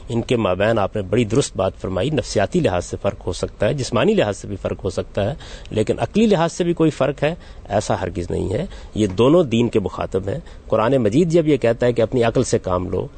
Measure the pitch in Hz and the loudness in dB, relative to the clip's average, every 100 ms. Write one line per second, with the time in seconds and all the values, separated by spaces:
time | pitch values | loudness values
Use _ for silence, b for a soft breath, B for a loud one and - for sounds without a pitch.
0 | B 117 - 123 101 92 104 113 95 110 | B -4 0 0 2 2 2 2 0 -2
1 | 92 107 110 113 - - 95 - 101 95 | -2 0 2 0 0 0 -2 -2 -6 -2
2 | 120 151 - 110 101 185 127 90 - - | 0 -2 -2 0 0 2 0 0 -4 -4
3 | 101 - - 90 92 - 104 143 120 113 | -4 -4 -6 -6 -6 -2 -2 -2 -2 0
4 | 160 214 110 98 101 98 - 95 98 98 | 2 2 2 -2 -8 -6 -6 -4 -4 -4
5 | 92 - 101 151 B B B 98 110 107 | -4 -2 -2 -4 B B B -2 0 0
6 | 117 202 226 180 165 - 175 170 160 - | 0 2 4 4 2 0 -2 2 2 2
7 | 139 143 151 170 B B - 101 - 104 | -2 0 -2 -2 B B -2 -2 0 -2
8 | 92 87 85 87 90 107 190 B B - | -2 -4 -2 -2 0 -2 -4 B B -2
9 | 104 92 123 170 143 113 117 110 90 - | 0 4 6 6 4 2 2 2 -2 -4
10 | 87 98 95 156 - B - 107 110 135 | -4 -4 -4 -6 -8 B -2 2 4 2
11 | 107 123 180 170 156 135 113 113 123 120 | 2 2 4 4 4 2 2 2 2 2
12 | 110 127 117 131 120 113 - 90 90 92 | 2 2 2 2 2 0 0 -2 0 -4
13 | 123 | -4